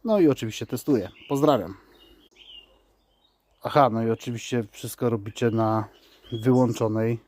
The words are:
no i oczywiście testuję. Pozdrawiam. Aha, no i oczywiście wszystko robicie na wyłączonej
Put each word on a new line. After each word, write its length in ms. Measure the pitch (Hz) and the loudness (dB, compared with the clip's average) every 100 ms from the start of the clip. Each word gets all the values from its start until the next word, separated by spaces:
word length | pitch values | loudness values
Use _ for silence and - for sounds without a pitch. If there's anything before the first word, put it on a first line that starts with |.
no 160 | 226 214 | 0 4
i 80 | 160 | 4
oczywiście 380 | 131 113 - 113 | 4 -4 -8 -8
testuję. 440 | 127 - 123 92 - - | -6 0 0 0 -12 -6
Pozdrawiam. 560 | 139 147 127 87 98 _ _ - _ _ _ - - _ _ _ _ _ _ _ _ _ _ 120 | 0 2 0 -4 -14 _ _ -20 _ _ _ -20 -20 _ _ _ _ _ _ _ _ _ _ 0
Aha, 240 | 147 131 | 2 2
no 100 | 113 | 2
i 80 | 113 | -2
oczywiście 540 | 113 - 117 - 123 107 | -4 -6 -10 -6 -6 -6
wszystko 400 | - 117 - 123 | -12 -14 -4 -4
robicie 400 | 113 104 - 117 | -4 -8 -2 0
na 380 | 113 110 110 107 _ _ _ - | 2 0 0 -4 _ _ _ -12
wyłączonej 880 | 117 117 127 123 117 113 110 113 117 | -2 2 4 4 0 -2 0 -2 -4